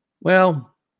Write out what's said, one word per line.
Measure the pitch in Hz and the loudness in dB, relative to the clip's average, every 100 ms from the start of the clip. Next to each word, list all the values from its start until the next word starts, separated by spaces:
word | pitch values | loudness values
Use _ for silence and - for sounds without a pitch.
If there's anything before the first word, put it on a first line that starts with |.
| _ _ | _ _
Well, | - 185 185 151 120 _ _ _ | -2 0 0 -2 -10 _ _ _